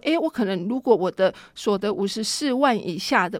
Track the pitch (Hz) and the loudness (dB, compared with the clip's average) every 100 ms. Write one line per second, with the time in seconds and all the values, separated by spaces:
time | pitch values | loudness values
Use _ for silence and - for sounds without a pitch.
0 | 294 330 311 - 196 185 190 254 254 185 | 2 0 0 -2 -2 -2 -4 0 2 4
1 | 185 - 185 - - - 226 196 208 196 | 2 2 0 0 -14 -6 -2 0 0 -2
2 | 196 220 214 - 294 254 277 214 180 170 | -4 -4 -4 -2 -2 2 2 2 -2 -6
3 | - 233 180 | 0 0 0